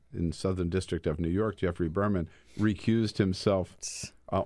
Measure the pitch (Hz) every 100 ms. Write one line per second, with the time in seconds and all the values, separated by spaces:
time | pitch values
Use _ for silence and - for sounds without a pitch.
0 | - 98 85 - 95 92 87 92 - 82
1 | 85 76 82 92 110 - 92 85 82 90
2 | 104 95 80 - - - 107 101 - 113
3 | 110 - 95 95 104 95 90 - - -
4 | - - - 95